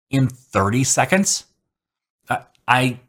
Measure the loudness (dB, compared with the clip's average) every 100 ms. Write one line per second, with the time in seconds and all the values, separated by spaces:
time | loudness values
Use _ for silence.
0 | _ -2 -2 -4 _ -2 0 0 0 0
1 | 0 0 0 -4 -8 _ _ _ _ _
2 | _ _ -8 -8 -8 _ 2 2 2 -4